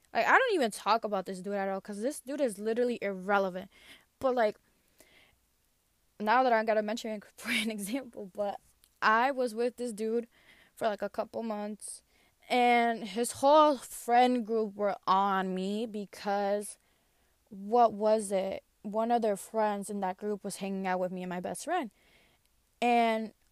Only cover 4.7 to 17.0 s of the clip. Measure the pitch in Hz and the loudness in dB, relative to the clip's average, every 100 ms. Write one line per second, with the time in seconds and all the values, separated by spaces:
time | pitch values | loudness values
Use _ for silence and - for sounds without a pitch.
4.7 | _ _ _ _ _ _ _ _ _ _ | _ _ _ _ _ _ _ _ _ _
5.7 | _ _ _ _ - 214 240 262 220 220 | _ _ _ _ -6 2 4 4 2 2
6.7 | 214 214 226 226 208 - - 220 233 220 | 0 0 -4 -6 -10 -12 -12 -6 -4 -4
7.7 | 214 196 269 240 214 196 202 202 - _ | -6 -6 -6 -8 -14 -12 -6 -6 -6 _
8.7 | _ _ - 220 226 262 262 247 214 240 | _ _ 0 2 4 2 0 -4 -2 -4
9.7 | 240 240 208 220 233 233 _ _ - _ | -4 -8 -6 -4 -4 -4 _ _ -20 _
10.7 | - 220 202 202 - 214 220 226 208 208 | -6 -4 -2 -6 -6 -6 -6 -6 -6 -6
11.7 | 214 - - _ _ _ _ - 247 240 | -10 -12 -16 _ _ _ _ -2 2 4
12.7 | 240 233 226 214 202 240 - 277 311 302 | 4 2 -2 -4 -4 -4 2 6 8 8
13.7 | 254 - - - 240 247 247 214 226 214 | 4 -6 -10 2 6 6 4 0 -2 -2
14.7 | 202 202 - - 190 202 190 185 185 190 | -2 -2 -2 2 4 4 2 0 -2 -4
15.7 | 208 233 208 190 - 208 202 202 208 202 | -4 -6 -8 -10 -8 -4 0 0 -2 -4
16.7 | - _ _ | -14 _ _